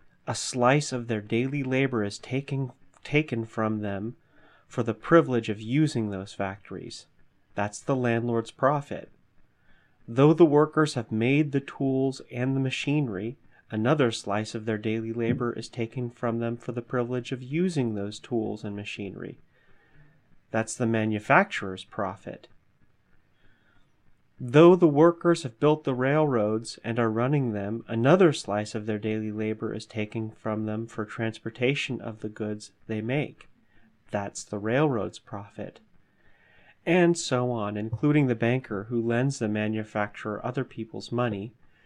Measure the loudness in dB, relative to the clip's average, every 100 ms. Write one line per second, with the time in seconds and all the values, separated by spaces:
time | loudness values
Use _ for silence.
0 | -20 _ -8 -6 -4 2 4 4 2 -6
1 | -4 -4 0 0 0 -2 -2 0 0 0
2 | -2 -6 -6 -6 -4 -6 -6 -8 -20 _
3 | 0 0 0 -4 -4 -2 -2 0 -4 -6
4 | -8 -10 _ _ -20 _ _ -4 -4 -4
5 | 4 4 6 0 -2 -6 -2 0 2 0
6 | -4 -6 -10 -6 -6 -6 -12 -14 -12 -16
7 | -20 _ -20 _ _ -4 -4 -6 -4 -2
8 | 0 0 0 -2 -4 0 0 0 -4 -10
9 | -12 -20 _ _ -20 _ _ -20 _ _
10 | -6 6 6 8 8 8 4 4 2 0
11 | -2 0 2 4 2 0 -4 -4 0 2
12 | 0 -2 -10 -4 -2 0 0 -2 0 0
13 | 0 -2 -6 -8 -18 -20 _ 0 2 4
14 | 2 0 -4 -4 -2 -6 -4 -4 -2 -4
15 | -4 -4 -2 0 -2 -6 -10 -8 -6 -6
16 | -8 -4 -4 -2 -4 -6 -8 -8 -4 -4
17 | -2 -4 -6 -10 -6 -2 -2 0 -2 -2
18 | -6 -8 -4 -4 -2 -6 -8 -8 -10 -10
19 | -10 -10 -14 -14 -20 _ _ -20 _ -20
20 | -20 _ _ -20 _ -4 -4 -2 0 0
21 | 0 -2 4 4 4 -4 -8 -10 -12 -6
22 | -6 -6 -14 -16 -18 -20 _ _ _ _
23 | _ -20 _ _ -20 _ _ _ _ _
24 | _ _ _ _ 2 8 10 10 6 8
25 | 6 6 2 0 -2 2 2 4 0 0
26 | 2 2 4 2 2 0 -4 -10 -4 0
27 | 2 2 2 2 0 -2 -4 -6 -4 0
28 | 4 6 6 4 -4 -4 -4 -6 -4 -4
29 | -2 -4 -4 -4 -4 -4 -6 -6 -8 -6
30 | -6 -6 -8 -8 -6 -4 -4 -4 -6 -8
31 | -8 -4 -4 -4 -12 -2 0 0 -4 -6
32 | -8 -10 -10 -6 -6 -6 -10 _ -8 -6
33 | -2 -2 -4 -10 -20 _ _ -20 -20 _
34 | _ -6 -6 -10 -10 -6 -2 2 2 0
35 | -4 -8 -14 -14 -14 -12 -14 -14 _ -20
36 | _ _ _ -20 _ _ -20 _ 2 4
37 | 6 4 0 0 0 -2 -2 -4 -6 0
38 | 2 4 4 2 2 0 -2 -6 -2 -2
39 | 0 2 0 0 -2 0 -2 -2 -4 -4
40 | -4 -4 -8 -6 -6 -6 -6 -8 -10 -10
41 | -6 -2 -2 -4 -8 -14 -20 _